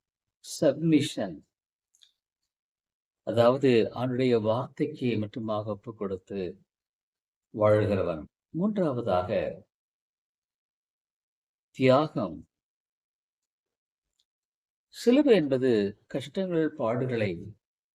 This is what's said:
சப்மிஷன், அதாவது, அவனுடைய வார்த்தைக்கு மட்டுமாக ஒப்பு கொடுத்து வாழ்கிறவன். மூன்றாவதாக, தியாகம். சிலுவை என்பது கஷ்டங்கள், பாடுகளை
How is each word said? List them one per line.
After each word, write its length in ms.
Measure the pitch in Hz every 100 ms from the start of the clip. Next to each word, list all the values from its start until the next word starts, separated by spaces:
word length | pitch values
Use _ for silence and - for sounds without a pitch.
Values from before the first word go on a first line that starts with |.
| _ _ _ _ - -
சப்மிஷன், 840 | 156 135 165 151 131 - 104 80 - _ _ _ _ _ _ _ _ _ _ _ _ _ _ _ _ _
அதாவது, 680 | - 110 117 131 135 117 101
அவனுடைய 460 | - 127 123 131 117
வார்த்தைக்கு 680 | 107 113 - - 156 - 123
மட்டுமாக 580 | 107 104 123 110 107
ஒப்பு 300 | 110 101 -
கொடுத்து 680 | 107 101 95 - 98 90 65 _ _ _ _ _ _ _ _ _
வாழ்கிறவன். 800 | 117 104 107 101 98 87 80 73 _ _
மூன்றாவதாக, 1080 | 160 202 208 170 123 113 90 92 101 80 - - _ _ _ _ _ _ _ _ _ _ _ _ _ _ _ _ _ _ _ _
தியாகம். 800 | - 131 127 156 147 98 78 - _ _ _ _ _ _ _ _ _ _ _ _ _ _ _ _ _ _ _ _ _ _ _ _
சிலுவை 460 | - - 254 294
என்பது 680 | 208 147 131 127 113 101 101 _
கஷ்டங்கள், 680 | 143 131 - 185 165 156 151
பாடுகளை 760 | 117 123 127 120 104 85 - - _ _ _